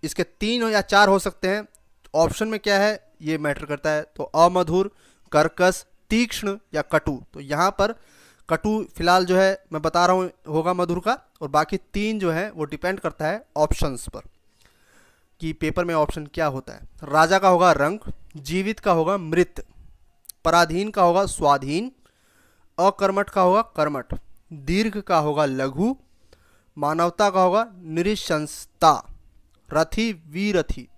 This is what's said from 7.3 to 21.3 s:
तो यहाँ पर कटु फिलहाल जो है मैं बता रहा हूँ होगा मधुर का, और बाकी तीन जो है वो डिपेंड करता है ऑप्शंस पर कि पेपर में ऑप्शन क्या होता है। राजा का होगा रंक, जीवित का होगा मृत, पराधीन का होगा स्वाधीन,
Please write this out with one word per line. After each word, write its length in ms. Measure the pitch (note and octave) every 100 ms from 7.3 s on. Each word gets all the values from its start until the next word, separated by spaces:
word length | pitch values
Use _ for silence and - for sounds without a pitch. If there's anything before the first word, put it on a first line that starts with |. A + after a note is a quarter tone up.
तो 80 | D#3
यहाँ 300 | C#3 D3 F#3
पर 220 | G3 G3+ A3+ _ _ _ _ -
कटु 360 | D#3+ G#3+ G#3+ - -
फिलहाल 280 | E3+ F#3
जो 120 | F3+ F#3
है 280 | F#3+ G3 _
मैं 100 | D#3
बता 240 | D#3+ E3+ F3
रहा 100 | F#3
हूँ 140 | F3+ - -
होगा 240 | D#3 D#3+
मधुर 240 | F3+ F3 F3
का, 180 | G3+ C4 _ _
और 80 | D3
बाकी 260 | D3+ D#3 F#3+ _
तीन 260 | G3+ G#3 A3
जो 120 | F#3
है 200 | D#3+ G#3
वो 140 | E3
डिपेंड 360 | D3+ D3+ F3+ F#3+
करता 260 | E3 - D#3
है 180 | G#3 _ -
ऑप्शंस 520 | D3+ - D3 B2 -
पर 240 | A2 - _ _ _ _ _ _ _ _ _ _ _
कि 120 | D#3+
पेपर 320 | - D#3 D#3
में 100 | F3
ऑप्शन 320 | D#3+ D3+ - D3
क्या 200 | - D#3
होता 260 | C3 -
है। 80 | - - -
राजा 340 | C#3+ D3 E3 F#3+
का 100 | F#3+
होगा 220 | F3+ F3+
रंक, 320 | D3 C#3+ G#3 - - - D3+
जीवित 420 | C#3 F3+ G3 A3
का 120 | G#3
होगा 240 | E3+ D#3+ G3+
मृत, 480 | E3 E3 F3 - - - - - _ _ - -
पराधीन 460 | E3 E3+ E3+ E3+ G#3
का 120 | G#3
होगा 220 | F3 F3
स्वाधीन, 640 | G3